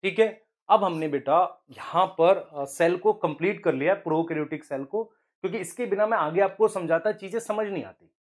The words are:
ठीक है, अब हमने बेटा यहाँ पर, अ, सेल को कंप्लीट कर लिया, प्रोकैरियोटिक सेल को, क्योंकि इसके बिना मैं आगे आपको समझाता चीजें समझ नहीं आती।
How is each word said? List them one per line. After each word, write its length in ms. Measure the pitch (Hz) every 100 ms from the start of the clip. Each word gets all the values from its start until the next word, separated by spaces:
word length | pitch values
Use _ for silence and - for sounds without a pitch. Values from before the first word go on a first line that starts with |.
ठीक 140 | 196 180
है, 280 | 220 220 _ _ -
अब 160 | 208
हमने 240 | 196 165 156
बेटा 560 | 143 131 156 180 - _
यहाँ 360 | 131 - 170 185
पर, 300 | 185 165 190
अ, 280 | - 147
सेल 320 | 139 - 170 180
को 160 | 214
कंप्लीट 500 | 214 170 147 170 202
कर 100 | 175
लिया, 200 | 135 147
प्रोकैरियोटिक 680 | 196 - 160 165 156 147 156
सेल 200 | - 139
को, 200 | 135 214
क्योंकि 540 | 220 _ _ _ 190 220
इसके 280 | 175 - 240
बिना 200 | 196 214
मैं 120 | 220
आगे 220 | 151 165
आपको 280 | 196 190 214
समझाता 440 | 202 165 165 165
चीजें 260 | 160 190 220
समझ 280 | 226 214 208
नहीं 180 | 190
आती। 260 | 101 - _ _